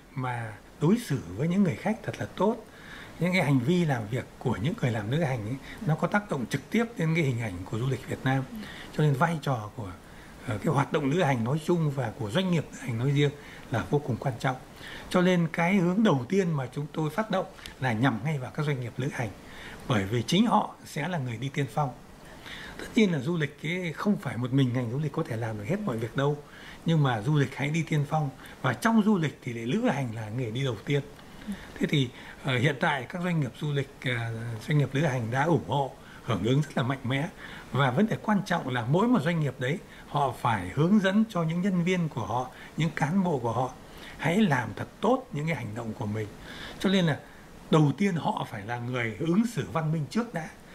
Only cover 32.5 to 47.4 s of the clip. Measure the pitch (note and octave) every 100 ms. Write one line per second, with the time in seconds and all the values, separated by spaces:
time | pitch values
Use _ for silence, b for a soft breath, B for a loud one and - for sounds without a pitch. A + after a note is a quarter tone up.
32.5 | B2+ D3 C#3 F3 C#3+ A#2 F3+ F3+ E3 C3+
33.5 | - D3+ C#3+ C#3 - C3+ B2 A#2 A2+ A#2
34.5 | A2+ - D3 C3+ C3+ C3+ B2+ A2 B2+ D#3
35.5 | C#3+ - C#3 C3 - B B - G2+ G#2+
36.5 | C3+ D3+ - A#2+ C3+ A2+ C3+ F3 - B
37.5 | B B C3 C#3 B2 G#3+ C3 - G3+ -
38.5 | - C3+ B2 A2+ E3 A#3+ A#3+ D3+ E3+ C#3+
39.5 | - B2+ F3+ - B B C#3+ C#3 A#2 B2+
40.5 | G#2+ F2+ F2+ E3 G#3+ F#3+ G3+ A3 F3 D#3+
41.5 | E3+ G3 F3+ E3+ F#3 D#3 - F#2+ A#2 B2+
42.5 | B B - D#3 - C#3 F#3+ F3+ C#3+ A#2
43.5 | A2+ B2+ - - B B B C#3+ F#3 G#3
44.5 | C3 A2 G2+ - - - B3+ - C#3+ D#3
45.5 | E3 A2 A2 A2+ G#2 G#2+ G#2+ G#2 - B
46.5 | B B B G3+ F#3+ E3 C3 B B